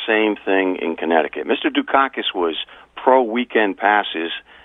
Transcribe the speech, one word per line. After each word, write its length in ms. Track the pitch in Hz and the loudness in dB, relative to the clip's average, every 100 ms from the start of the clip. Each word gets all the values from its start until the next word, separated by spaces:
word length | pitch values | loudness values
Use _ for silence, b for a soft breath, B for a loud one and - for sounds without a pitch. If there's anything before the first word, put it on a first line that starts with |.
| - | 0
same 300 | 107 107 101 | 2 2 0
thing 400 | 98 95 92 92 | 0 0 0 -2
in 200 | 82 80 | -4 -4
Connecticut. 500 | 82 82 73 76 80 | 0 2 0 -4 -4
Mister 240 | 123 156 | -2 -2
Dukakis 640 | 135 - 135 135 120 - | -2 0 0 0 -2 -6
was 220 | 95 82 76 - B B - | -2 -2 -4 -10 B B -2
pro-weekend 840 | 131 131 113 120 120 117 104 90 | 4 4 4 -2 0 0 0 2
passes, 540 | 101 104 98 82 82 - - B | 2 2 0 -4 -6 -8 -16 B